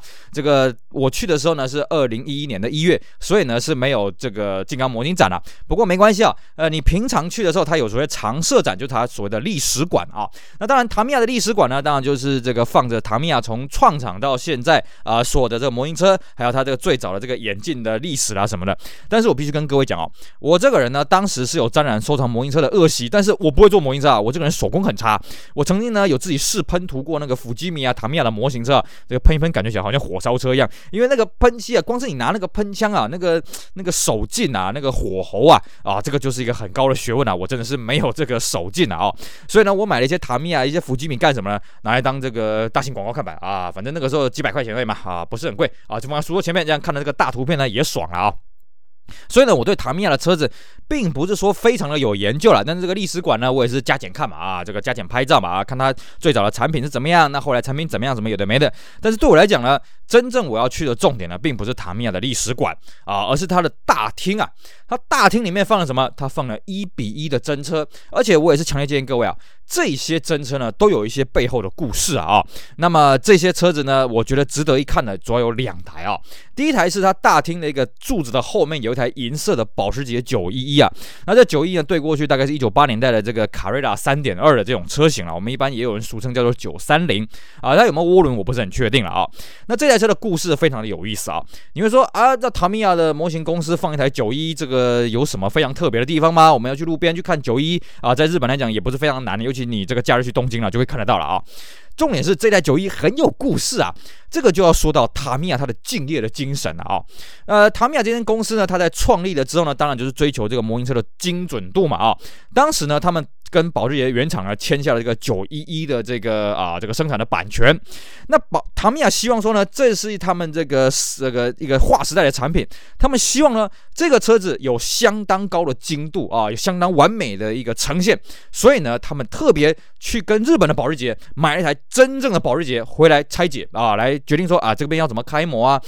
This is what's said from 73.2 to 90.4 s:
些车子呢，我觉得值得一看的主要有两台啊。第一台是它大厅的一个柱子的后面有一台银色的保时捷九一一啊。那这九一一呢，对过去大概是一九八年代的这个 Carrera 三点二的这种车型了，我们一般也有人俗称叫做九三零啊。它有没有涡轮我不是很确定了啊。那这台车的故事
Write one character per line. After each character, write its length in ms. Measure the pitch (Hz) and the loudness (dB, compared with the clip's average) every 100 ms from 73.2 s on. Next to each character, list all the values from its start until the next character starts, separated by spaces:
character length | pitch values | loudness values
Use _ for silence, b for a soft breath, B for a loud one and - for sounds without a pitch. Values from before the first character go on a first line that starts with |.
| - 190 | 6 6
些 160 | 180 | 6
车 200 | - 175 | 4 2
子 100 | 147 | 2
呢， 240 | 135 135 131 | 2 2 4
我 160 | 113 | 0
觉 140 | 113 135 | 2 0
得 80 | |
值 180 | 139 143 | 0 0
得 160 | 156 135 | 2 2
一 60 | |
看 200 | 139 175 | 4 0
的 140 | 120 95 | 0 -6
主 140 | - | -2
要 80 | 120 | 0
有 120 | 117 | 0
两 240 | 117 120 90 | -2 -6 -6
台 220 | 87 78 | -10 -8
啊。 140 | 92 98 B B B | -6 -6 B B B
第 120 | - 302 | -4 0
一 60 | |
台 160 | 247 175 | 2 2
是 140 | 202 | 4
它 100 | 190 | 2
大 280 | 190 214 160 | 4 4 4
厅 200 | 165 170 | 2 -4
的 80 | 156 | -4
一 40 | |
个 120 | 135 123 - | -2 -4 -4
柱 240 | - 226 | -4 -2
子 80 | 123 | 0
的 100 | 127 | -2
后 240 | - 131 | 0 0
面 160 | 147 156 | 0 0
有 120 | 113 | -4
一 20 | |
台 160 | 127 123 135 | -2 -2 -4
银 200 | 120 143 | -6 -4
色 180 | - | 0
的 100 | 139 | 0
保 260 | 110 - 101 | 0 -2 -2
时 140 | 110 | -2
捷 180 | 127 117 | -4 -4
九 280 | 120 117 87 | -2 -2 -2
一 260 | 127 135 143 | -6 0 4
一 40 | |
啊。 100 | 110 - B B - | 4 2 B B 2
那 80 | |
这 100 | 226 | 6
九 220 | 233 147 170 | 6 4 0
一 60 | |
一 40 | 180 | -2
呢， 60 | |
对 160 | 147 170 | 0 0
过 180 | 151 147 | 0 -2
去 100 | 147 | 0
大 100 | 135 | 2
概 100 | 131 | 0
是 80 | |
一 40 | 147 | 0
九 120 | 117 | 2
八 160 | 139 143 | 4 4
年 120 | 110 | 4
代 120 | 131 | 2
的 100 | 110 | 2
这 120 | 107 | 0
个 140 | 110 107 | -2 -2
Carrera 480 | - 95 131 131 101 | -2 -4 -2 -2 -2
三 240 | 143 143 | 0 0
点 180 | 135 90 | 0 2
二 180 | 147 123 | 4 4
的 60 | |
这 100 | 101 | 2
种 140 | 113 90 | -2 -2
车 220 | 139 160 | 2 2
型 180 | 110 85 | 2 -6
了， 80 | |
我 60 | 82 | -6
们 120 | 107 | -6
一 40 | 127 | -2
般 160 | 135 | -2
也 100 | 117 | -2
有 120 | 120 | -4
人 80 | 104 | -4
俗 160 | 110 113 | -6 -6
称 120 | 123 | -4
叫 100 | 123 | 2
做 100 | 120 | 2
九 260 | 120 98 82 | 0 -6 -8
三 280 | - 151 170 | 2 2 2
零 200 | 104 110 B B B | -2 -4 B B B
啊。 160 | 123 156 | 2 6
它 80 | 233 | 6
有 60 | |
没 100 | 151 | 4
有 80 | 170 | 4
涡 120 | 185 | 6
轮 140 | 147 117 | 6 2
我 60 | |
不 100 | 85 | -2
是 80 | 123 | -2
很 100 | 98 | -2
确 180 | 110 113 | 0 2
定 160 | 127 | 2
了 60 | 92 | 2
啊。 180 | 92 87 B B B - | -2 -2 B B B -6
那 100 | 240 | 0
这 120 | 294 | 4
台 80 | 226 | 4
车 80 | 214 | 4
的 80 | |
故 220 | 190 226 | 0 0
事 180 | 165 | -2